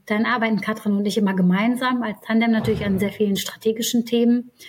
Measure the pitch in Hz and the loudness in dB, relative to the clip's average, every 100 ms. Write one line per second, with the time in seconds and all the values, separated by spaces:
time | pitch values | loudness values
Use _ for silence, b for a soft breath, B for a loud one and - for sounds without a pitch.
0 | - 214 226 240 226 214 - 220 208 202 | -4 -2 0 0 0 -2 -2 -4 -2 0
1 | 202 220 202 185 180 185 226 247 254 247 | 0 0 0 2 2 2 2 0 -2 -2
2 | 220 196 - 226 233 220 220 214 208 190 | -4 -8 -2 0 2 2 0 0 0 0
3 | 196 - 208 196 - - 220 226 233 240 | -2 0 0 0 -4 -4 -4 -2 -2 -2
4 | 233 233 240 240 247 B | 0 2 4 2 -2 B